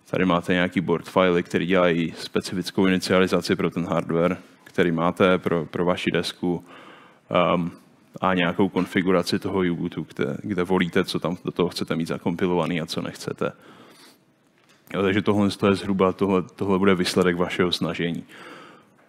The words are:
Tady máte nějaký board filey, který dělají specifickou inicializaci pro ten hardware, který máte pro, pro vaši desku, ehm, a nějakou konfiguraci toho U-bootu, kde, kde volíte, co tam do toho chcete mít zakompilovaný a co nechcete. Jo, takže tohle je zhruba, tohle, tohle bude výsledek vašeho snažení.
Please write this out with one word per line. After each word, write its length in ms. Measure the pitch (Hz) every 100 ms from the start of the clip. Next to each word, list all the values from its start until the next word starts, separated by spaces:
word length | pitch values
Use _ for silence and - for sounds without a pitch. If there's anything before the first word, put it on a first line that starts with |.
| -
Tady 140 | -
máte 280 | 92 87 87
nějaký 280 | 90 90 101
board 280 | 82 82 -
filey, 340 | 95 92 87
který 240 | 87 92 87
dělají 480 | 92 90 85 80 -
specifickou 680 | - 98 - 95 85 - 95
inicializaci 680 | 92 - 92 92 92 85 87
pro 140 | 87
ten 160 | 87 87
hardware, 500 | 82 - 82 87 90 - -
který 280 | - - 87
máte 460 | 82 87 - 95 90
pro, 280 | - 85 76
pro 180 | -
vaši 260 | 87 90 -
desku, 540 | 82 87 - 90 85 - - - - - _ -
ehm, 400 | 98 85 90 85 - _ _ _ -
a 140 | 92
nějakou 340 | 92 87 85 95
konfiguraci 720 | 92 90 101 90 90 90 101
toho 200 | 98 95
U-bootu, 480 | 90 82 85 - 76
kde, 220 | - 65 69
kde 200 | - 90
volíte, 420 | 90 92 87 117
co 140 | - 90
tam 180 | 85 90
do 80 | -
toho 160 | - 87
chcete 280 | - - 82
mít 120 | 82
zakompilovaný 720 | 69 95 87 92 87 78 87
a 60 | 80
co 160 | -
nechcete. 500 | 85 - - - - - - - - - - _ _ _ _ _ _ _ -
Jo, 80 | 90
takže 200 | 98 101
tohle 260 | 98 101 101 - 104
je 60 |
zhruba, 380 | 95 101 95 92
tohle, 300 | 90 98 95
tohle 360 | 85 - 101 92
bude 160 | 101
výsledek 420 | 90 90 101 90 87
vašeho 360 | 87 - 90
snažení. 520 | 85 82 82 85 78 - - - - - - _ _